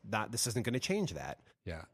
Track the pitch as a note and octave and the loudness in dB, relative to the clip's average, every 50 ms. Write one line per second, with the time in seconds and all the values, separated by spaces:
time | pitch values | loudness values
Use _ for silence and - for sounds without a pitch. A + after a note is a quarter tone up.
0 | - G2+ G#2+ G#2+ G#2+ - A#2+ A2+ - B2 G#2+ B2 A2 A#2+ A#2+ B2+ - - F#3+ G#3+ | -4 -2 0 0 0 0 0 0 2 2 2 2 2 2 2 2 2 2 2 2
1 | G3 D3+ F2 C#2+ C2+ C#2 - - - - - _ - - E2 D#2+ E2+ - | 2 0 -2 -4 -6 -6 -8 -8 -12 -20 -20 _ -8 -6 -6 -6 -8 -2